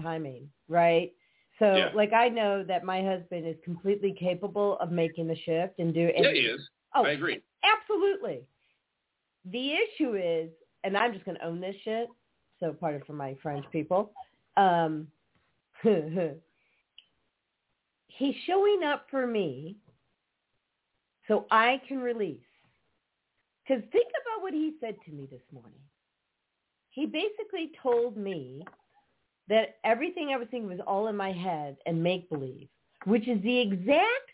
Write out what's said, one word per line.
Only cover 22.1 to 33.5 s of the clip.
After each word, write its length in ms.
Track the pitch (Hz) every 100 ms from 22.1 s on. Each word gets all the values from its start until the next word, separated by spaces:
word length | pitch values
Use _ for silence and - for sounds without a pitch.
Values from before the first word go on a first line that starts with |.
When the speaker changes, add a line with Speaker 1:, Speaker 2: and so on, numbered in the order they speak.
| 233 190 123 _ _ _ _ _ _ _ _ _ _ _ _ -
Speaker 1:
'Cause 140 | 262 -
think 200 | 440 480 587
about 200 | 494 440
what 100 | 381
he 240 | 311 311 311
said 160 | 226 - -
to 60 |
me 140 | 147 135
this 160 | 127 _
morning. 300 | 127 113 107 143 _ _ _ _ _ _ _ _ _ _
He 140 | - 285
basically 640 | 302 415 415 427 370 320 -
told 340 | 262 233 240 214
me 480 | 196 175 127 135 180 - _ _ _ _ _ _ -
that 320 | 220 214 -
everything 460 | 226 226 339 359 294
I 80 | 262
was 100 | 233
thinking 200 | 254 208
was 100 | 180
all 260 | - 196 220
in 100 | 208
my 140 | 190
head 460 | 180 185 160 147 139 -
and 160 | 165
make-believe, 680 | 170 180 175 147 135 - - _ _ - 190
which 220 | 220 240
is 140 | 220
the 180 | 202